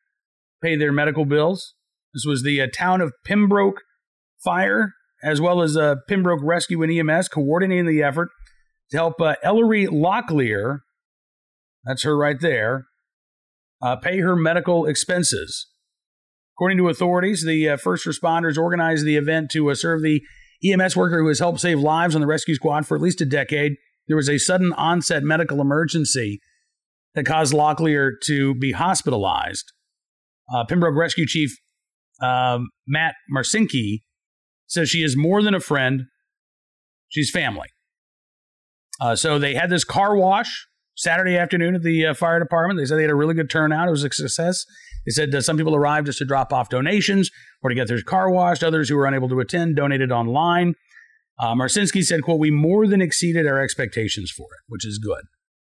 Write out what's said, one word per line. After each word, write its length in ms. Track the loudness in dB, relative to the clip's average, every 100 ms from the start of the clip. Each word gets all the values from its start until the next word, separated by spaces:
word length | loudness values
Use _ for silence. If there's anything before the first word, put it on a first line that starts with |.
| _ _ _ _ _ _
pay 140 | -4 0
their 160 | 0
medical 340 | 2 0 0 0
bills. 480 | 2 2 -2 -8 _ _ _ _
This 100 | -10 -4
was 160 | -2
the, 160 | 0 0
uh, 100 | -2
town 300 | -2 0 2
of 100 | 0 -4 -2
Pembroke 560 | 2 4 4 2 0 -14 _ _ _ _ _
Fire, 520 | -4 -2 0 0 -2 -4 _ _
as 200 | -4 0
well 180 | 2 2
as, 160 | 2 2
uh, 200 | 2 0 -2
Pembroke 320 | 0 2 0
Rescue 400 | 0 -2 -2 -2
and 80 | 0
E 100 | 0
M 100 | 2
S, 180 | 0 0
coordinating 580 | -2 0 0 2 0 2
the 160 | 2
effort 280 | 2 0 -4 -8 -20 _ _ _ _
to 40 | -2
help, 240 | -2 0
uh, 140 | 0 0
Ellery 440 | 2 4 4 4 2
Locklear, 920 | 2 2 0 0 0 0 0 -2 -6 _ _ _ _ _ _ _ _ _ _
that's 200 | -10 -6
her 120 | -2 0
right 240 | 0 0
there, 460 | 0 0 0 -2 -6 _ _ _ _ _ _ _ _ -8
uh, 140 | -4 -4
pay 240 | -4 -2
her 160 | 0 2
medical 500 | 2 0 2 0 2
expenses. 800 | -2 -2 -2 -2 -4 -6 -12 -14 _ _ _ _ _ _ _ _ -6
According 220 | -2 2
to 100 | 2
authorities, 560 | 2 0 0 0 -2 -2
the, 220 | 0 0
uh, 80 | 0
first 280 | -2 -4
responders 540 | -4 -4 -2 0 0 0
organized 480 | 0 0 0 0 0
the 80 |
event 340 | 0 0 -2 -2
to, 180 | -2 0
uh, 60 | 0
serve 260 | -2 0
the 200 | 0 0 -2 -20 -20 _
E 80 | 0
M 80 | 2
S 160 | 2 2
worker 240 | 2 2
who 80 | 2
has 100 | 2
helped 220 | 0 0
save 180 | 0 2
lives 380 | 2 2 2 2
on 40 |
the 60 | 0
rescue 300 | 0 -2 -2
squad 280 | 0 -2
for 120 | -2 -2
at 40 |
least 200 | 0 0
a 40 |
decade. 520 | -2 -2 -2 -2 -2 -4 _ _ -2
There 80 | 0
was 120 | 2
a 100 | 0
sudden 340 | 2 2 2
onset 500 | 0 0 0 0 -2
medical 380 | 0 0 0 0
emergency 800 | 0 2 0 0 -2 -2 -4 -6 _ _ _ _ _ _ _
that 100 | -6
caused 300 | -2 0 2
Locklear 560 | 2 2 2 2 2 0 -2
to 320 | -4 0 0 0
be 160 | -2
hospitalized. 1000 | -2 -2 0 -2 -2 0 -2 -4 -8 -14 _ _ _ _ _ _ _ -6
Uh, 120 | -4
Pembroke 320 | 0 2 2 2
Rescue 300 | 0 0 -2
Chief, 300 | 0 -2 -6 _ _ _ _ _ -6
um, 500 | -2 0 0 -2 -4 _ -6
Matt 260 | -2 -2 -6 -8
Marcinke 680 | -4 -2 0 0 0 -2 -6 _ _ _ _ _ _ -10
says 220 | -4 -2
she 140 | 0
is 120 | 0 0
more 280 | 2 2
than 100 | 2
a 60 | 0
friend. 460 | 0 0 0 -2 -6 _ _ _ _ _ _ _ _ _ _
She's 220 | -4 -4
family. 380 | -2 -4 -6 -12 _ _ _ _ _ _ _ _ _ _ _ _ -6
Uh, 140 | -2
so 240 | 0 0 0
they 160 | 0
had 160 | -2 0
this 140 | 0
car 320 | 0 0 2 4
wash 500 | 4 2 -2 -8 -16 _ _ -8
Saturday 400 | -2 0 2 2
afternoon 400 | 0 0 0 0
at 60 |
the, 240 | 0 2 0
uh, 80 |
fire 260 | 0 0 0
department. 400 | 2 0 0 0
They 40 |
said 140 | 0 2
they 40 |
had 100 | 2
a 20 |
really 200 | 2 2
good 140 | 0 0
turnout. 380 | 0 2 2 0
It 60 |
was 100 | 0
a 80 | -2
success. 540 | -4 -6 -4 -2 -2 -6 -18 -16 -12 -6
They 60 |
said, 220 | -2 0
uh, 60 | 0
some 160 | 0 0
people 180 | 2
arrived 320 | 2 2 2 -2
just 120 | -4
to 80 | -2
drop 260 | -2 0
off 160 | -2 -2
donations 640 | -2 0 0 2 2 0 -4 -20 _
or 80 | -4
to 40 |
get 140 | -2 -2
their 140 | -2
car 260 | -2 0 2
washed, 320 | 2 2 2
others 280 | 0 0 0
who 60 | 0
were 100 | 2
unable 220 | 0 0
to 100 | -2
attend 360 | -2 -2 0 0
donated 360 | 0 0 0
online. 640 | 0 0 0 2 2 0 -2 _ -20 -20 _ _ -6
Uh, 160 | -2
Marcinski 480 | 0 0 0 0 0
said, 200 | 0 0
quote, 160 | 0 0
"We 120 | 2
more 360 | 2 2 4 4
than 140 | 4
exceeded 460 | 2 0 0 0 2
our 120 | 0
expectations 720 | -2 -4 -6 -4 -4 -4 -8
for 140 | -12
it," 200 | -18 -20 -16
which 180 | -12
is 140 | -10 -8
good. 260 | -6 -8 -10 _ _ _ _